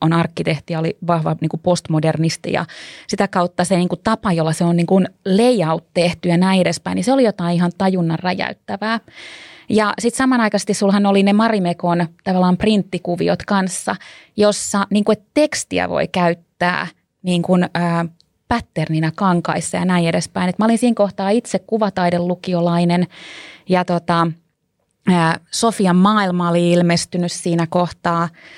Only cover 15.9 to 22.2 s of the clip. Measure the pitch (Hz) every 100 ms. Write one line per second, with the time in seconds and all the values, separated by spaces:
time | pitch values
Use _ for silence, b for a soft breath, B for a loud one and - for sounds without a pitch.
15.9 | 170 165 185 175 170 _ - 175 175 175
16.9 | - _ _ 180 175 170 180 180 170 175
17.9 | 170 165 _ _ _ - 233 - - 156
18.9 | 160 160 160 196 175 165 160 - 180 180
19.9 | 180 165 175 - 196 180 180 220 226 247
20.9 | 220 202 - 190 226 - 185 - 220 208
21.9 | 190 175 175